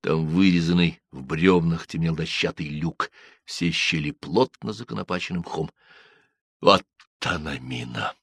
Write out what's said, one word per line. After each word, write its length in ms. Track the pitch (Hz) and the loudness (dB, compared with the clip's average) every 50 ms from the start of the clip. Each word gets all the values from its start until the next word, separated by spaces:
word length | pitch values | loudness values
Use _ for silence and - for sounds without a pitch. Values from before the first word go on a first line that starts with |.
Там, 240 | - - 78 80 80 78 | 0 0 0 0 0 0
вырезанный 720 | 80 90 98 95 90 87 82 82 87 87 87 82 78 - _ _ | 4 4 6 6 6 4 4 4 4 4 4 2 0 -4 _ _
в 120 | - - 67 | -16 -14 -8
бревнах, 640 | 65 78 78 82 95 92 90 82 85 82 82 - - | -6 -4 2 4 6 6 6 4 2 0 -2 -4 -8
темнел 280 | - 80 82 82 80 | -4 -2 -2 -2 -2
дощатый 520 | 78 82 80 - - - - - - 78 73 | -2 -4 -6 -4 -2 -4 -4 -4 -6 -8 -8
люк. 440 | 76 73 76 82 - _ - - _ - - - - _ _ | -6 -4 -4 -6 -4 _ -8 -10 _ -20 -20 -20 -20 _ _
Все 260 | - - - 85 87 | -14 -8 -2 -2 -2
щели 400 | 80 - - - - 80 73 73 | 0 0 0 0 0 0 -2 -4
плотно 640 | 71 _ - 71 80 107 131 127 _ - - 113 107 | -6 _ -10 0 2 2 2 2 _ -12 -10 -10 -8
законопачены 680 | 107 117 - 113 101 92 - 90 92 - - 92 90 | -10 -10 -10 -8 -8 -6 -4 -4 -6 -4 -4 -6 -6
мхом. 320 | 85 - - - 78 - _ _ _ _ - - - _ _ _ _ _ _ _ _ _ _ _ | -6 -6 -6 -6 -6 -6 _ _ _ _ -20 -20 -20 _ _ _ _ _ _ _ _ _ _ _
«Вот 240 | - - 98 92 - _ _ _ - _ _ _ | 4 6 6 6 4 _ _ _ -20 _ _ _
она 380 | - - 87 85 76 78 71 62 | -6 -4 -4 -4 -4 -6 -8 -8
мина!» — 540 | 64 64 64 62 60 62 60 57 53 - - _ | -8 -8 -8 -8 -8 -8 -6 -6 -6 -6 -8 _